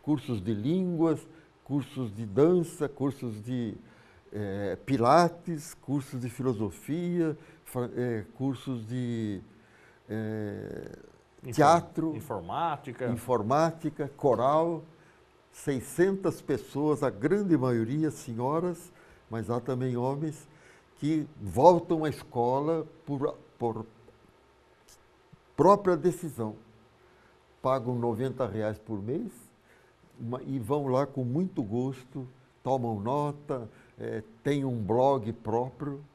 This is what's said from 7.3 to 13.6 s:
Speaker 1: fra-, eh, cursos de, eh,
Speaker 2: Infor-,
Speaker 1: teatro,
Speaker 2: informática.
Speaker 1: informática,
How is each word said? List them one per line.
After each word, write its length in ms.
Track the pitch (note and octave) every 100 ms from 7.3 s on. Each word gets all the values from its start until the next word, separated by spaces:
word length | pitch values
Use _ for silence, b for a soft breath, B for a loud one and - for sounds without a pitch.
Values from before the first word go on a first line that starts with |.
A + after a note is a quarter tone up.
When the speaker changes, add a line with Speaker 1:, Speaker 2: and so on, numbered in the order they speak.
| D3+ B B
Speaker 1:
fra-, 260 | - B2+ B2 G#2
eh, 280 | B2 A2+ G2+
cursos 520 | - C3 B2+ - B2 A2
de, 540 | B2 A#2+ A#2 G#2+ F#2+ - B B B B B -
eh, 920 | A2 A2 A2 G#2 G2+ G2+ - - - - - _ -
Speaker 2:
Infor-, 120 | C3
Speaker 1:
teatro, 640 | A#2+ D3 E3+ E3+ - D#3+ C3+
Speaker 2:
informática. 920 | - G#2+ F2 B2 E3 D3 - A#2 B2+
Speaker 1:
informática, 1000 | A#2+ - B2 G#2 C#3